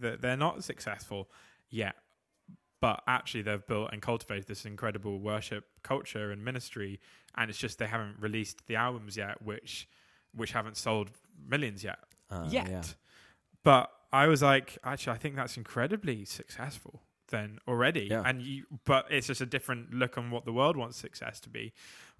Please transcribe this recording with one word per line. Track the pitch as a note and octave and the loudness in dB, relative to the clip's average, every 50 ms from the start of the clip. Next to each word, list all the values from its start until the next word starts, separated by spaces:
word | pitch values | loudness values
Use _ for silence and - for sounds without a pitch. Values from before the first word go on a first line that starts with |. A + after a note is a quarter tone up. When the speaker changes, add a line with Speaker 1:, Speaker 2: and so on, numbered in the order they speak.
Speaker 1:
that | B2 A#2 A2 - | -4 -4 -2 0
they're | A#2+ B2 B2+ | 0 0 2
not | C3+ D3+ E3+ - - F#3 | 2 2 2 2 0 -6
successful | - B2 - - - G2+ G2+ - - G#2 G2+ F#2+ _ - - - - - _ _ - | -8 -8 -8 -6 -8 -8 -8 -8 -10 -8 -8 -8 _ -16 -20 -20 -20 -20 _ _ -8
yet, | A2 A2 G#2 - - - _ _ _ _ _ _ _ _ _ - - - _ _ _ - | -4 -2 -2 -2 -4 -8 _ _ _ _ _ _ _ _ _ -20 -20 -20 _ _ _ 2
but | - A#2 G#2 - - | 2 2 2 2 2
actually | - B2+ B2 - - - A2+ | 2 2 2 0 -2 -4 -4
they've | G2+ G#2+ G#2 G2+ - | -2 0 -2 -2 -2
built | - A#2 G#2+ G#2+ - | -2 -2 -2 -2 -4
and | A2 G#2+ | -6 -6
cultivated | - - A#2 A2+ - - G#2 G2 G2 - | -2 -2 -2 -2 -2 -6 -8 -8 -6 -8
this | G2+ - - | -10 -10 -10
incredible | G#2+ G#2 G2+ A#2 A2 G2+ G2+ G2 G#2 G2+ G2 | -10 -8 -4 -4 -4 -4 -2 -4 -4 -4 -2
worship | G2+ G#2 G#2+ G#2+ G#2 - A2 G#2 - _ _ _ | -2 -2 -2 -2 -2 -4 -8 -8 -10 _ _ _
culture | - - C3+ C3+ - - - G#2+ G#2+ G#2 | -4 -2 -2 -2 -2 -4 -6 -6 -4 -4
and | G2+ G#2 G#2 | -6 -6 -6
ministry, | B2 C3 B2 - - - A#2 G2+ G2 G2 F#2+ _ - - - _ - - | -6 -6 -6 -8 -8 -8 -6 -6 -6 -6 -10 _ -20 -20 -20 _ -8 0
and | A#2+ A#2 G#2+ | 0 0 0
it's | G2+ - | 0 -4
just | - A2+ - - | -4 -4 -2 -2
they | A2+ | -2
haven't | G#2 A2+ A#2 G#2+ G2+ G#2+ G#2+ | -2 -2 -2 -4 -4 -8 -4
released | G#2 G#2+ G#2+ A2+ G#2+ - - - _ | -4 -2 0 -2 -2 -4 -8 -12 _
the | - A2+ | -2 0
albums | A2 A#2+ B2 B2 A#2 G#2+ G#2 F#2+ | 0 2 0 -2 -4 -8 -8 -6
yet, | G#2+ G2 G2+ - - | -6 -4 -6 -6 -8
which, | G#2+ G#2+ G#2 - - - - - - _ _ _ _ _ _ _ _ _ - | -6 -8 -8 -8 -8 -10 -10 -10 -12 _ _ _ _ _ _ _ _ _ -8
which | A2 A2 - | -6 -6 -2
haven't | - A#2 G#2+ A2 G#2+ | 0 -2 -2 -2 -6
sold | - - A#2 A2 G#2+ G#2 G2 - - _ _ - - C#2 - | -4 0 2 2 2 0 -2 -6 -20 _ _ -20 -14 -4 -2
millions | C3+ D3 C#3+ A2+ G2+ G2 G#2 | 0 0 0 0 -4 -6 -6
yet. | G2+ - - - _ - _ _ - | -6 -8 -8 -12 _ -20 _ _ -8
Speaker 2:
Uh, | G2 F2 E2 D#2+ | -6 -4 -2 0
Speaker 1:
Yet. | G3+ B3+ - F#2 | 0 0 0 0
Speaker 2:
yeah. | F#2 F#2 F2 E2+ - _ _ _ - - - - _ _ _ _ _ _ | -4 -4 -6 -6 -10 _ _ _ -20 -20 -20 -20 _ _ _ _ _ _
Speaker 1:
But | - D#3 C#3 B2 - - - _ _ - | 8 8 8 8 8 2 -6 _ _ 2
I | - C3+ C#3+ D#3 | 6 8 8 8
was | D#3+ C3 | 8 8
like, | D3 C#3 C3+ C3+ C3 - - - - | 8 8 8 6 4 0 -12 -8 -6
"Actually, | B2+ C#3 C3+ - B2+ A#2 | -6 -4 -4 -2 -2 -2
I | A#2 | -2
think | - D3+ C#3 | -2 -4 -2
that's | C3 B2+ A2+ - | -2 -4 -4 -4
incredibly | B2 A2 - - A#2+ A#2+ D#3+ G#3 G#3 G3+ D#3 A#2+ G#2+ G2+ | -8 -8 -4 0 2 2 2 2 0 0 -2 -2 -2 -4
successful | - - - - - - - B2 C#3+ - - - - - - _ _ _ _ _ - | -8 -10 -10 -10 -12 -10 -8 -8 -8 -8 -10 -14 -16 -18 -20 _ _ _ _ _ -4
then | - A2 G#2 G#2 G#2+ A2 - | -4 -4 -4 -4 -8 -10 -4
already." | - B2 A#2 B2 C#3+ E3+ D3 G2+ G2+ | 0 4 6 6 6 4 2 0 0
Speaker 2:
Yeah. | A2 A2+ G2+ | 0 2 4
Speaker 1:
And | B2+ C3 B2+ | 2 2 0
you, | B2 C#3 C3+ C3+ - - D3+ A#2 - | -2 -6 -8 -8 -8 -10 -12 -4 4
but | - C3+ C3 - - | 6 6 6 6 4
it's | D3+ C#3 A#2+ | 2 2 2
just | - B2+ - | 2 -2 -2
a | C3 | -2
different | A#2+ - C3 - - B2+ A#2 A#2 - | -2 -2 -4 -2 -2 -4 -4 -4 -4
look | A#2 B2 B2+ B2 - | 0 0 0 2 0
on | C3 A#2+ A#2+ | -4 -4 -2
what | A#2+ A#2 - | -4 -4 -2
the | A#2 | 0
world | A2+ A#2+ C3+ D#3 F3 | 2 4 4 4 4
wants | C#3 A#2 A#2 A#2 | 2 -2 -6 -6
success | - - - - - - - A2+ - | -10 -12 -12 -10 -8 -10 -10 -10 -10
to | - A#2 | -14 -10
be. | A2+ A2+ A2+ A2+ - - - - - - - - _ | -8 -8 -8 -8 -10 -16 -20 -20 -20 -20 -20 -20 _